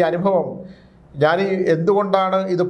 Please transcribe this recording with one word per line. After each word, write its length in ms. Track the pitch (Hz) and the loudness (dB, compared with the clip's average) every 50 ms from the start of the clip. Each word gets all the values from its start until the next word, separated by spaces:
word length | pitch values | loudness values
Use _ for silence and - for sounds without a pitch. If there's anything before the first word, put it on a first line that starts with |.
| 175 160 | 2 2
അനുഭവം, 380 | 165 175 175 196 196 175 151 - - - - - - - - - _ - - - - 143 143 | 0 0 0 0 0 0 0 -2 -6 -12 -14 -18 -20 -20 -20 -20 _ -20 -20 -14 -4 0 0
ഞാൻ 160 | 151 165 180 196 | 2 2 2 0
ഈ 20 | 196 190 190 190 - 165 | 0 -2 -2 0 0 0
എന്തുകൊണ്ടാണ് 640 | 156 165 190 202 202 202 196 185 190 190 190 190 190 190 190 180 | 0 2 0 2 2 0 2 0 0 2 2 0 -2 -2 -2 -2
ഇത് 100 | 175 180 180 | -2 0 2